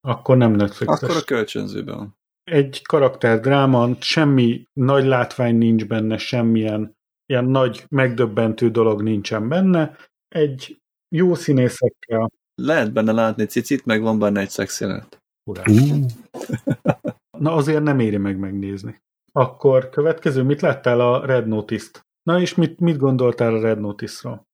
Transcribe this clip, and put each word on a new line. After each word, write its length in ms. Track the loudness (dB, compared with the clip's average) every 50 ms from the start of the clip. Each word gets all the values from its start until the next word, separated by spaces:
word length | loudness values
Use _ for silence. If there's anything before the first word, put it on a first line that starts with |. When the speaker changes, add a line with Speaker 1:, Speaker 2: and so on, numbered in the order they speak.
| -2
Speaker 1:
Akkor 300 | -4 -6 -4 2 2 4
nem 140 | 4 6 4
Netflixes. 500 | 4 2 0 -2 -2 -6 -2 -2 -2 -2
Speaker 2:
Akkor 140 | 0 -2 -2
a 80 | -2 -2
kölcsönzőben 720 | -2 -2 -2 -2 -4 -6 -8 -8 -8 -10 -10 -10 -10 -12
van. 180 | -12 -12 -16 _ _ _ _ _ _ _ 0
Speaker 1:
Egy 300 | 2 2 2 2 -4 -14 _
karakterdráma, 1040 | -2 2 2 2 2 0 0 0 2 2 2 2 2 2 4 4 4 4 2 2 0 -2 -4
semmi 640 | -4 -4 0 2 2 4 4 4 2 2 0 -2 -8 _ _
nagy 320 | -2 0 2 2 2 2
látvány 500 | 2 2 2 0 -2 -2 -2 0 2 2
nincs 300 | 2 4 4 2 2 0
benne, 320 | -2 -4 -2 -2 -2 -4
semmilyen 760 | -6 -6 -4 -2 0 0 2 2 0 0 -2 -4 -4 -6 -8 _ _ _ _ _ _ _
ilyen 200 | -4 -2 -2 0
nagy, 380 | 2 2 2 2 0 -2 -8 -12 _
megdöbbentő 800 | 0 0 0 0 2 0 -2 0 0 0 0 0 0 0 0 0
dolog 320 | 2 2 2 2 2 0
nincsen 460 | -2 -2 -2 -2 -4 -4 -6 -4 -4 -2
benne. 460 | 0 2 2 2 2 2 0 -2 -6 -18 -20 _ _ _ _
Egy 500 | _ -2 0 0 0 -2 -8 -14 -18 -20 _ _ _ _ _ _ _ 0
jó 200 | 2 2 2 2
színészekkel. 920 | 0 0 2 2 4 4 2 0 0 -2 -2 _ _ -8 -4 -2 -2 -2 -2 _ _ _ _ _ -6
Speaker 2:
Lehet 320 | -2 0 0 0 0 0 0
benne 180 | 0 2 2
látni 340 | 2 2 2 0 0 -2 -4
cicit, 400 | -2 -2 -4 -2 -2 -4 -2 _
meg 160 | -2 -2 0
van 180 | 0 0 0 2
benne 200 | 2 0 0 0
egy 100 | -2 -4
szexjelenet. 680 | -4 -6 -6 -6 -6 -6 -6 -6 -6 -8 -10 _ -20 _ _ _ _ _ _ -14
Speaker 1:
Urás. 180 | -12 -2 2
Speaker 3:
Ú. 380 | 4 6 6 6 4 2 0 -2 -2 -6 -10 -20 _ -18 -18 -10 -10 -10 -6 _
Speaker 1:
<laughs> 720 | -6 -6 -2 _ -4 -4 -2 -6 -12 -12 _ _ _ -8 -4
Na, 140 | -2 0 0
azért 300 | 0 0 0 0 0 0
nem 160 | 0 0 2
éri 180 | 0 0 0
meg 200 | -2 -2 -4 -4
megnézni. 600 | -6 -8 -8 -6 -8 -8 -8 -10 -10 -12 -14 -16 _ _ _ _ _ _ _
Akkor 580 | _ 0 0 0 -2 _ 2 4 4 4 0 0
következő, 540 | -4 -2 0 0 -2 -2 -2 -2 0 0 0
mit 180 | 0 0 0
láttál 380 | 0 -2 -2 0 0 0 2 2
a 260 | 2 2 2 0 0
Red 220 | 0 0 0 0
Notice-t? 540 | -2 -4 -4 -4 -4 -8 -8 -8 -12 _ -20 _ _ _ _ _
Na 180 | -2 0 0
és 140 | 0 0 0
mit, 240 | 0 0 0 0 0
mit 180 | 0 0 0
gondoltál 580 | 2 0 0 2 2 2 0 2 2 0 0 0
a 40 | 0
Red 180 | 0 0 -2 -2
Notice-ról? 640 | -4 -8 -8 -10 -12 -14 -14 -14 -14 -14 -14 -14 _ _